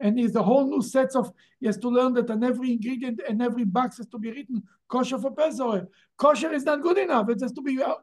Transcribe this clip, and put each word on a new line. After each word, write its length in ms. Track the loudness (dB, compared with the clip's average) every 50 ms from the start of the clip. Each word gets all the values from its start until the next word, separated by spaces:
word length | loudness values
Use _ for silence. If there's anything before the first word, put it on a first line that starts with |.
And 180 | 0 0 2 2
it's 160 | 2 2 2
a 80 | 2
whole 240 | 4 6 6 6 4
new 140 | 4 2 0
sets 340 | 0 0 2 2 2 2 2
of, 160 | 0 -2 -2 -6 _ _ _ _ _
he 60 | -2
has 100 | -2 -2 -2
to 100 | -2 0
learn 240 | 2 4 4 4 2
that 160 | 2 0 0
on 120 | 0 0
every 300 | 0 0 0 0 -2 -2
ingredient 480 | -2 -2 -2 -4 -6 -6 -6 -6 -6 -6 -6 -4
and 140 | -2 -2
every 220 | 0 -2 -2 -2 -2
box 340 | 0 0 0 0 -2 -4 -10
has 80 | -16
to 120 | -14 -12 -10
be 120 | -10 -8
written 320 | -10 -10 -10 -8 -8 -8 -8 _ _ _ _ -4
kosher 300 | -2 -2 -2 -2 -2 -4
for 120 | -4 -4
Pesach. 580 | -2 0 -2 0 0 -2 -2 -2 -2 -2 -4 -8 _ _ _ _ _
Kosher 360 | 4 4 4 4 4 0 -2
is 120 | -2 -2 -2
not 160 | -2 -2 0
good 160 | 2 2 2
enough. 320 | 2 2 2 2 0 2 0
It 120 | -2 -2
has 100 | -4 -6
to 80 | -6 -6
be, 220 | -6 -4 -2 -2
uh, 120 | -2 -2 -4 -6